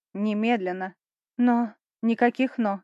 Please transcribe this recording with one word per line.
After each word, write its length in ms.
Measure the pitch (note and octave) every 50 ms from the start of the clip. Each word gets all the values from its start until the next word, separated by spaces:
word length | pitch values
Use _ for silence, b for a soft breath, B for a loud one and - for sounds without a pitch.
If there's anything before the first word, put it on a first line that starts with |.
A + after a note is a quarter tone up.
| _ _ -
Немедленно". 800 | G3 G#3 G#3+ G#3 G#3 A3 A#3 A#3+ G#3 F#3 F3+ F3+ F#3 F#3 F#3+ - _ _ _ _ _ _ _ _
"Но". 360 | - A#3+ B3 A#3 A#3+ A#3+ G#3 - _ _ _ _ _ -
Никаких 540 | A3+ A3+ - A#3+ A#3+ - - C4 B3+ -
"но", 260 | - A3 G3+ G3+ F#3